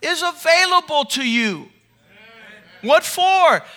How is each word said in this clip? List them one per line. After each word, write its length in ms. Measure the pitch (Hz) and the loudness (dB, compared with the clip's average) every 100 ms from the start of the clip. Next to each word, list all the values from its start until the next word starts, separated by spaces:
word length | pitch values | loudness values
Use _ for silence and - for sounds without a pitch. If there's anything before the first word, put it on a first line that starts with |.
is 200 | 311 339 | -6 -4
available 840 | 349 330 320 339 370 359 349 294 | -4 -4 0 2 2 0 -2 -4
to 200 | 269 262 | -4 -6
you. 460 | 262 233 220 165 - _ _ _ _ _ - - - - _ - | -4 -2 -4 -6 -14 _ _ _ _ _ -20 -20 -20 -20 _ -10
What 240 | 214 311 | 2 2
for? 600 | - - 370 381 339 190 - | 2 -2 0 4 4 2 -2